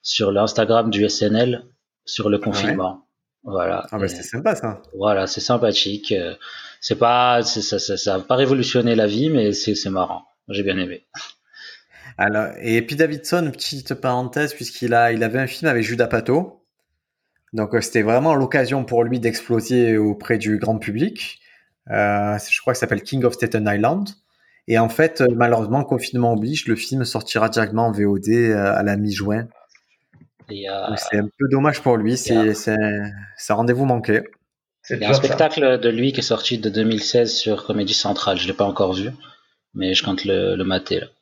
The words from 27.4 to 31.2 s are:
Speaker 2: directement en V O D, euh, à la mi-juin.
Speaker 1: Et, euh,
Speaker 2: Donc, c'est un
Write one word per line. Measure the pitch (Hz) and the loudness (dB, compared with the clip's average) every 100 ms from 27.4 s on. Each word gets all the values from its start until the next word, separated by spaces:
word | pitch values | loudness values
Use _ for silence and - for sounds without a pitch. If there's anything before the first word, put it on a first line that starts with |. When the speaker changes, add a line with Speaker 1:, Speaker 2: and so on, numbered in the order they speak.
| 110 | 0
Speaker 2:
directement | 113 107 107 117 | 0 0 2 0
en | |
V | 104 | 2
O | 104 98 | 2 2
D, | 104 117 117 | 2 2 4
euh, | 107 98 - | 4 2 2
à | |
la | 104 101 | 2 0
mi-juin. | 104 98 101 107 117 _ _ _ _ _ _ _ - _ - | -2 -2 -2 -2 -4 _ _ _ _ _ _ _ -20 _ -16
Speaker 1:
Et, | 101 98 | -12 -8
euh, | 98 95 | -6 -6
Speaker 2:
Donc, | - | -6
c'est | - | -2
un | 104 | -2